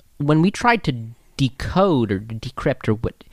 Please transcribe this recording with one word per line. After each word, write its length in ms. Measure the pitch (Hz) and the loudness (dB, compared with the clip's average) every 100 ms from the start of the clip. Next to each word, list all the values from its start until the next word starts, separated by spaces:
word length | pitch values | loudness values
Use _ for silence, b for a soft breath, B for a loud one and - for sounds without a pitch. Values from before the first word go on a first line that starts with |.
| _ - | _ -4
when 240 | 143 156 | 2 4
we 80 | 180 | 4
tried 340 | - 240 233 - | 2 2 2 0
to 80 | 123 113 120 _ - | -4 -6 -16 _ -2
decode 720 | 135 - - 180 196 143 110 | -2 -2 -4 2 2 2 2
or 80 | 98 | -2
decrypt 680 | 113 110 123 - 151 131 - | -6 -10 -10 -6 -4 -2 -2
or 60 | 107 | -2
what, 280 | 117 - - | -4 -8 -18